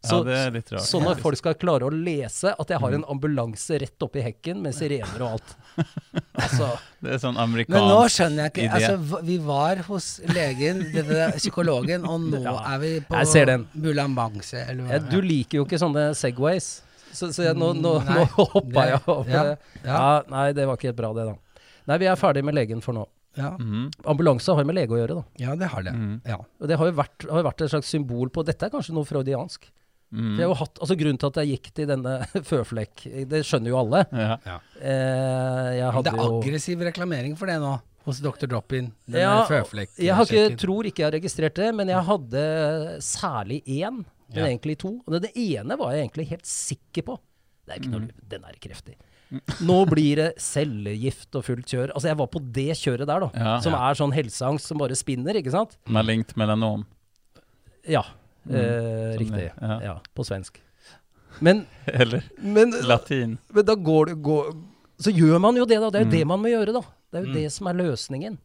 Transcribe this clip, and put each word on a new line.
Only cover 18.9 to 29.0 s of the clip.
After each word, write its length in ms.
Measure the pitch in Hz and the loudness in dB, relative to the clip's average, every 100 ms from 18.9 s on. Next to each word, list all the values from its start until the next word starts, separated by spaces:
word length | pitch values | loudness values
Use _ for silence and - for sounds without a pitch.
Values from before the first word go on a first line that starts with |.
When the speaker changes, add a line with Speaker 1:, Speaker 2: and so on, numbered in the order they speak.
Speaker 2:
jeg 100 | 131 - | 2 2
over 220 | 170 127 | 0 2
Speaker 3:
ja, 140 | 131 | 2
Speaker 2:
det. 140 | 147 147 - - | 2 -2 -10 -14
Speaker 3:
ja. 100 | - | -2
Speaker 2:
Ja, 280 | 135 135 151 135 | 2 4 4 2
nei, 180 | 135 143 | 0 0
det 140 | 143 135 | 2 0
var 100 | 123 | 0
ikke 140 | 131 | -4
et 60 | 117 | -4
bra 160 | 113 | -4
det 100 | 113 113 | -2 -4
da. 80 | 104 _ - - - - | -8 _ -20 -20 -20 -2
Nei, 120 | 156 | 2
vi 80 | 185 | 4
er 100 | 185 | 4
ferdig 280 | 196 139 | 4 2
med 100 | 139 | 2
legen 280 | 147 113 113 | 0 0 -2
for 100 | - | -4
nå. 140 | 117 104 _ _ - | -6 -6 _ _ -8
Speaker 3:
Ja. 140 | 139 180 | -8 -6
Speaker 1:
Mhm. 340 | 117 104 131 156 | -4 -4 -4 -8
Speaker 2:
Ambulanse 480 | - 147 165 127 - | -2 2 4 4 4
har 80 | 156 | 2
jo 40 | 139 | 2
med 100 | 185 | 0
lege 160 | 131 | 0
å 80 | 117 | 0
gjøre 160 | 117 170 | 0 -4
da. 80 | - - | -8 -8
Speaker 3:
Ja, 160 | 120 151 | -6 -4
det 120 | 185 | -4
har 140 | 117 | -4
det. 100 | 92 | -6
Speaker 1:
Mhm. 280 | 117 107 107 | -4 -4 -6
Speaker 3:
Ja. 120 | 123 104 - _ | -6 -8 -8 _
Speaker 2:
Og 80 | 147 | -2
det 80 | 160 | 2
har 80 | 160 | 2
jo 60 | |
vært, 340 | 160 135 _ 156 | 2 -4 _ -4
har 140 | 156 | 0
jo 60 | 156 | 0
vært 120 | - | -2
et 80 | 156 | -2
slags 180 | 151 143 | -2 -2
symbol 400 | 156 139 120 127 | -4 -2 -2 -2
på, 140 | - | -2
dette 180 | 160 - | -4 -2
er 60 | 196 | -4
kanskje 240 | 285 - | -4 -4
noe 100 | 160 | -4